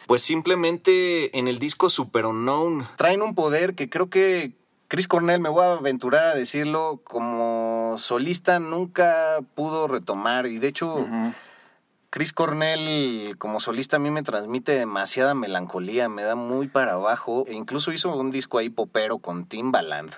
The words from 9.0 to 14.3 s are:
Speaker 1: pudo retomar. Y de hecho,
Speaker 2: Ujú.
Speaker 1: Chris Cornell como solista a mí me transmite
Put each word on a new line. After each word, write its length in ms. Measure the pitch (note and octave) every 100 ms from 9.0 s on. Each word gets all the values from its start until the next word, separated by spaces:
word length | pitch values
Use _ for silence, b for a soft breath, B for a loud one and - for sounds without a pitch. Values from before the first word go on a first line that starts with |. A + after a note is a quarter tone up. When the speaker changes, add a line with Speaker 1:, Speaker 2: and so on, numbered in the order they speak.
| F3 E3 D#3+ D#3 B2+ -
Speaker 1:
pudo 320 | D#3 D#3+ D3+
retomar. 580 | B2+ F2+ G2+ A2 B2 B2
Y 140 | A2+
de 80 | C3+
hecho, 260 | C#3+ E3 D#3
Speaker 2:
Ujú. 380 | B2+ A2+ A2+ B B B B B _ _ _
Speaker 1:
Chris 220 | - D3+
Cornell 1000 | - D#3+ D3+ D#3 D#3+ D#3 D3+ C3 A2+ G#2 F#2+
como 200 | G#2+ G#2+
solista 380 | A#2+ A#2 C3 D3+
a 20 |
mí 120 | D3
me 100 | D3+
transmite 520 | C#3+